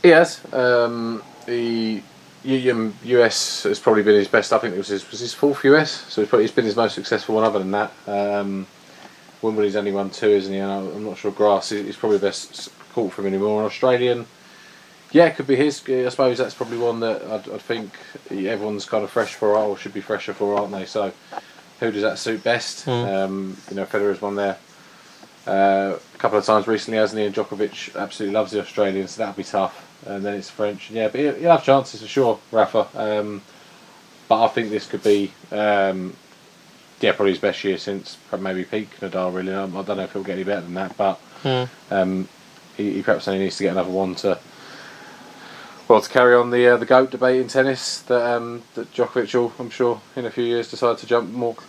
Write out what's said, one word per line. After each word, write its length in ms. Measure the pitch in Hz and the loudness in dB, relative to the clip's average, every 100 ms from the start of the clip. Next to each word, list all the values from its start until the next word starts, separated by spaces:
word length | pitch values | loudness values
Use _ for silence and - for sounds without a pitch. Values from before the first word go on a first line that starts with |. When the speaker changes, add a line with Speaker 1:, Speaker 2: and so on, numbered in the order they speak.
Speaker 1:
He 80 | - | 10
has. 320 | 160 170 - - | 8 6 0 -6
Um, 680 | 131 123 123 117 117 117 113 - - - | 0 4 4 2 0 -4 -6 -10 -18 -6
the 560 | 120 117 117 113 107 - - - - | -4 -2 0 -2 -4 -8 -20 -20 -12
U-, 280 | 135 131 127 | -2 0 2
um, 220 | 117 110 104 | 0 -2 -6
U 200 | 117 123 | 0 4
S 400 | 113 - - - | 4 2 -4 -2
has 160 | - 104 | -2 0
probably 240 | - 107 | 4 4
been 120 | 104 104 | 8 6
his 140 | 98 | 6
best. 240 | 117 - | 2 2
I 40 | 110 | 0
think 180 | 117 92 | 0 -6
it 20 | |
was 100 | 95 | -4
his, 220 | 98 - | -6 -6
was 80 | 107 | -10
his 140 | 120 | -10
fourth 300 | - 147 135 135 | 0 0 2 6
U 100 | 151 | 6
S, 160 | 151 | 4
so 300 | - - - | -6 -8 -2
it's 80 | 104 | 2
probably, 160 | 120 107 | 4 4
it's 80 | |
been 120 | - 113 | 2 0
his 120 | 107 | 2
most 180 | 110 - | 0 0
successful 400 | 101 110 - 110 | -4 -4 0 2
one 80 | |
other 160 | 110 101 | 2 2
than 120 | 95 | -2
that. 200 | 104 104 - - | -2 -2 -6 -6
Um, 600 | 101 101 101 101 98 95 - - - - - - - | -2 -2 -2 -4 -6 -10 -18 -20 -20 -20 -20 -20 -6
Wimbledon's 340 | 110 107 104 104 | -2 0 0 0
only 160 | 101 | -2
won 180 | 98 98 | -2 -4
two, 200 | 90 107 | 0 4
isn't 240 | 101 95 | 4 2
he? 60 | 98 | -4
And 120 | 98 | -4
I'm, 160 | 98 95 | -4 -6
I'm 160 | 95 | -8
not 140 | 107 92 | -10 -6
sure 120 | 107 | -6
grass 440 | 98 104 98 - | 2 4 4 0
is, 120 | 104 98 | -6 -6
is 120 | 104 | -4
probably 200 | 107 101 | 0 2
the 100 | 98 | 2
best 240 | - - | -4 -12
s-, 180 | - - - - | -14 -16 -18 -10
court 180 | - 104 | -4 -4
for 100 | - | -4
him 60 | 98 | -4
anymore. 320 | 95 104 107 | 0 0 0
An 60 | 107 | -2
Australian, 600 | - 131 123 123 120 113 - - - - - - - - | 0 2 4 2 0 -4 -18 -20 -20 -20 -20 -20 -20 2
yeah, 140 | 147 165 | 6 6
it 100 | 160 | 4
could 120 | 135 | 0
be 100 | 131 | 2
his. 260 | 147 135 - | 2 0 -4
I 180 | 127 123 | -2 -2
suppose 280 | 123 131 120 | 2 0 2
that's 160 | 131 | -4
probably 240 | - 117 117 | -4 -6 -2
one 240 | 120 117 | -2 0
that 200 | 117 107 | -2 -2
I'd, 260 | - 107 - | -4 -8 -8
I'd 120 | 104 | -12
think 300 | - 117 104 - - - - | -6 -6 -6 -16 -20 -20 -10
everyone's 560 | 98 95 101 107 104 - | -6 -4 -4 -4 -6 -2
kind 180 | 110 | -2
of 60 | 101 | -2
fresh 260 | - 107 - | -2 -2 0
for, 200 | 107 107 | 2 4
or 220 | 107 98 | 2 -4
should 160 | 101 | -8
be 60 | 98 | -10
fresher 340 | - 104 - | -6 -6 -6
for, 240 | 95 101 101 | -4 -2 0
aren't 140 | 101 | -2
they? 140 | 101 92 | -8 -6
So 260 | 110 98 - - - - - - - | -4 -4 -8 -14 -16 -16 -20 -20 -6
who 100 | 113 | -4
does 120 | 101 | -2
that 160 | 107 - | -2 -2
suit 220 | 117 110 | -6 -2
best? 440 | 123 117 - - - | 0 -2 -2 -10 -4
Speaker 2:
Mm. 400 | 123 120 95 98 | -2 0 -2 -2
Speaker 1:
Um, 320 | 95 95 95 - | -4 -8 -12 -12
you 60 | 98 | -8
know, 100 | 98 | -4
Federer's 360 | 107 101 92 | 0 0 0
won 140 | 101 101 | -4 -2
there, 220 | 101 95 - - - - - - - - - | -2 -4 -12 -20 -20 -20 -20 -20 -20 -14 -4
uh, 520 | 98 98 98 98 90 | 2 4 4 0 -4
a 200 | - - | -10 -4
couple 180 | 107 107 | 0 0
of 80 | 98 | 4
times 200 | 107 101 | 2 2
recently, 320 | 107 - 110 | -2 0 0
hasn't 220 | 107 107 | 0 0
he? 60 | 104 | -2
And 100 | 101 | -2
Djokovic 640 | 104 101 104 - - - | -6 -4 -4 -4 -12 -8
absolutely 340 | - - 101 | -8 -6 -2
loves 180 | 104 104 | 0 0
the 80 | 107 | -2
Australians, 500 | - - 101 95 92 | -4 0 0 0 -6
so 80 | - | -6
that'll 160 | 110 101 | -8 -6
be 80 | |
tough. 460 | 95 101 95 - - - - | -4 -2 -2 -6 -20 -20 -12
And 180 | 98 | -6
then 120 | 101 101 | -6 -6
it's 140 | 95 | -10
French. 400 | - 104 101 - | -4 -4 -4 -10
Yeah, 200 | 110 110 | -4 -2
but 100 | 123 | 0
he'll, 160 | 147 131 | -2 0
he'll 160 | 170 | 4
have 120 | 165 | 4
chances 380 | - 135 131 107 | 6 4 2 -12
for 60 | 107 | -4
sure, 320 | - 127 107 - | 2 2 0 0
Rafa. 360 | 113 104 113 - | 0 2 2 -2
Um, 480 | - 107 104 104 101 - - - - - - - - - | -4 -2 -2 -4 -8 -14 -20 -20 -20 -20 -20 -20 -20 2
but 160 | 110 113 | 4 4
I 20 | |
think 200 | 120 113 | 2 -2
this 160 | 104 - | -4 -6
could 180 | 98 | -2
be, 280 | 107 104 98 - - | 2 4 2 -6 -10
um, 640 | 104 104 104 98 95 92 - _ - - - - - - - | -2 2 2 2 -2 -6 -12 _ -20 -20 -20 -20 -20 -20 -2
yeah, 140 | 104 | 0
probably 180 | - 101 | 2 2
his 80 | 90 | 2
best 240 | 101 87 | 0 0
year 140 | 101 90 | -2 -4
since 400 | - 98 - - - 95 | -4 -8 -10 -20 -10 -6
maybe 280 | 95 92 90 | -4 -6 -4
peak 340 | 107 104 - | -6 -8 -10
Nadal, 340 | 98 92 92 | -8 -4 -4
really. 200 | 92 95 | -4 -4
I, 100 | 95 | -6
I 40 | 95 | -6
don't 200 | 90 98 | -8 -6
know 160 | 98 | -6
if 100 | 92 | -4
he'll 100 | 101 | -8
get 100 | 95 | -6
any 100 | 92 | -6
better 180 | 95 101 | -4 -4
than 120 | 87 90 | -6 -8
that, 200 | 95 - | -8 -2
but, 180 | 98 92 - - | -2 -2 -12 -8
Speaker 2:
Hmm. 220 | 139 127 123 - - | -2 -2 -2 -10 -4
Speaker 1:
um, 340 | 98 92 95 95 - - - - - | 0 0 0 -6 -12 -20 -20 -20 -6
he, 180 | 104 | -4
he 80 | 98 | -2
perhaps 260 | 98 87 - | 0 -2 0
only 120 | 95 | -2
needs 160 | 95 - | -2 -2
to 60 | |
get 80 | 98 | -2
another 200 | 92 92 | 0 -2
one 240 | 92 95 87 | -2 -2 -2
to, 240 | 101 87 - - - - - - - - - - - - - - - | -2 -2 -6 -20 -20 -20 -20 -20 -20 -20 -20 -20 -20 -20 -20 -20 4
well, 140 | 110 | 4
to 80 | - | 4
carry 260 | 131 123 123 | 2 6 6
on 140 | 120 | 4
the, 180 | 120 123 | 4 4
uh, 100 | 120 | 4
the 80 | 113 | 4
goat 260 | 131 131 | 4 4
debate 280 | 127 127 127 | 0 0 0
in 80 | 123 | 0
tennis 540 | 135 135 127 - - | 0 0 -2 -6 -10
that, 340 | - 123 120 120 | -2 0 2 -2
um, 280 | 117 117 113 - | -4 -12 -12 -12
that 160 | 110 | -10
Djokovic 400 | - 117 127 107 | -4 -2 -2 0
will, 200 | 123 120 - | 0 0 -4
I'm 120 | 120 | -12
sure, 320 | - 123 113 - - | -2 -2 -2 -8 -8
in 80 | 120 | -8
a 60 | |
few 120 | 113 | -4
years 260 | 120 120 113 | -2 -2 -4
decide 280 | - 123 113 | -2 0 0
to 80 | 110 | 0
jump 260 | 120 98 | 0 0
more 240 | 120 117 113 | -4 -6 -6